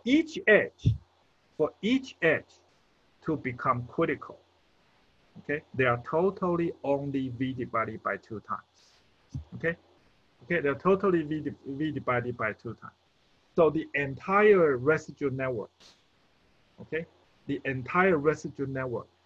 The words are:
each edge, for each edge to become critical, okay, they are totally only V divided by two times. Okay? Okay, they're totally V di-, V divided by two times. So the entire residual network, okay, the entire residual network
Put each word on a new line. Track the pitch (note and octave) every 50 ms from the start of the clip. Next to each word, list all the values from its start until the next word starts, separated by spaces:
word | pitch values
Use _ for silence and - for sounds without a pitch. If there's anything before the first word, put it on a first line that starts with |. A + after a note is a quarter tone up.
| -
each | A3 C4 D#4 E4+ D#4+ - - - -
edge, | G#3+ F#3 C3 - - _ - - - - - _ _ _ _ _ _ _ _ _ _ -
for | D3+ - - _
each | - G3+ B3 C4+ C4+ - - -
edge | - E3 D3 - - _ _ _ _ _ _ _ _ _ _ _ _ _ _ _ -
to | - D#3+
become | C3+ - C3 B2 - - C#3 B2+ B2 A#2+ -
critical, | - - E3 D#3+ D3 B2 - - - - _ _ _ _ _ _ _ _ _ _ _ _ _ _ _ _ _ _ - -
okay, | - - C#3+ D3+ - _ -
they | A#2 C3
are | B2+ A#2+ A#2+ B2 -
totally | - D#3+ F3+ G3 F#3+ F#3+ G3 F3+ F3 E3+ E3+ E3+ - - -
only | C3+ C#3+ C#3 C#3 C#3+ C3+ C3+ C3 C3 A#2+ A#2
V | C3 C3 C3
divided | B2+ A#2 G2 - A2+ A2 A2 A2 G#2 -
by | G2+ G2+ F#2+
two | - - A2+ G#2
times. | - - G2+ F#2 - _ _ _ _ _ _ _ _ _ _ _ _ _ - - - - -
Okay? | A#2+ - E3 E3+ - _ _ _ _ _ _ _ _ _ _ _ _ -
Okay, | - E3+ E3+
they're | C#3+ C#3+ C#3
totally | C#3 - F3+ G3 F#3+ G3 G3+ F3+ E3+ D#3+
V | D3 D#3 D#3
di-, | C#3+ C#3 A2+ - - -
V | C#3 C3+ D3+ D#3
divided | C3+ C3 B2 - B2 B2 A#2 B2 B2 A#2+
by | A#2+ G#2+ G#2
two | - - A#2 A2
times. | - - - - _ _ _ _ _ _ _ _ _ _ _ -
So | - E3+ D#3
the | D3 D#3+ D3 - -
entire | C#3+ C#3+ C3+ C3+ C3 - - F#3+ G3+ G#3 G#3+ G#3 F#3+ E3+ D3+ C3+ B2
residual | B2 C#3 D#3 D#3 D#3 - D3 - D3+ C#3
network, | B2+ C3 C3 C3 B2+ A2 F#2+ - _ _ - - - _ _ _ _ _ _ _ _ _ _ _ _ _ _ _ _ -
okay, | - - - D#3 E3+ - _ _ _ _ _ _ _ -
the | C#3 C3 -
entire | C#3 C3+ C3 B2+ B2 - F3+ F#3 G3 F3+ D3+
residual | C#3 D#3 D3+ D3 - E3 - - C#3 C3
network | C3+ C3 C3 C3 A#2+ G#2+ - - _ _ _